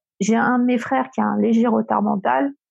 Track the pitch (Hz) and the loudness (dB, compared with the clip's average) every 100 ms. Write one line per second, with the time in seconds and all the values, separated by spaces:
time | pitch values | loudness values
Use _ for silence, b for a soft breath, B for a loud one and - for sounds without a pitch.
0 | _ - 196 226 - 247 247 247 - 262 | _ -6 -2 0 2 2 2 0 -2 -4
1 | 262 - 214 208 220 226 233 220 220 214 | -2 -2 -2 0 2 2 2 0 0 -2
2 | 208 202 214 247 285 277 _ | 0 -2 0 0 -2 -6 _